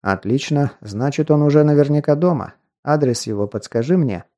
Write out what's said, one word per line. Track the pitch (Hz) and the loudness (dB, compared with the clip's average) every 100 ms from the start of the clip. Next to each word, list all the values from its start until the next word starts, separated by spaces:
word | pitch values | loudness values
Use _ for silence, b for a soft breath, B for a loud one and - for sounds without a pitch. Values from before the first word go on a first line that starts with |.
«Отлично, | - 95 101 131 - 147 143 - | -4 -4 -2 -4 -2 -2 -2 -4
значит, | 107 101 135 143 156 | -12 -6 -4 -2 0
он | 151 | 2
уже | 147 147 | 4 4
наверняка | 151 147 143 147 143 147 | 4 4 2 0 0 0
дома. | 180 156 92 _ _ _ | 2 -2 -6 _ _ _
Адрес | - 151 139 117 - | -2 0 0 -2 -4
его | 104 101 | -4 -4
подскажи | 107 - 117 123 185 | -6 -6 -6 0 0
мне». | 143 90 - | 0 -4 -12